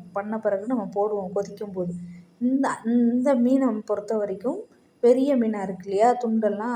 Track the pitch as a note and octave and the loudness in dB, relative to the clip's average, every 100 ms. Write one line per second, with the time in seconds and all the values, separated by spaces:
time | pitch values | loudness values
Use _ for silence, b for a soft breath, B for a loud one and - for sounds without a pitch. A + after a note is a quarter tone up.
0 | - G3+ G#3 A3 G#3+ G3 G#3+ B3+ F#3+ G3+ | -10 -8 -6 -2 -2 -2 -2 -4 -2 -2
1 | G#3+ G3+ F#3 G3+ G3 - G#3 F#3 F3+ F3 | -2 -2 -4 -4 -6 -8 -10 -6 -6 -6
2 | B B B - B3 C4+ C4 - A3 A#3+ | B B B -4 0 2 0 -2 0 2
3 | A#3 B3 C4 B3+ A#3+ C4+ C4 G#3+ - G#3 | 4 2 2 4 4 4 2 0 -4 -4
4 | - A3 G3+ F#3+ B3 F#4 - b b _ | -2 -2 -2 -4 -6 -6 -10 b b _
5 | A#3+ C4 C4+ C4 A3 G#3 F#3+ F#3 G3 G3 | 4 6 4 2 0 -2 -6 -8 -2 2
6 | A#3 B3 A#3 A3 G#3+ G3+ A#3 | 4 2 0 0 0 0 -4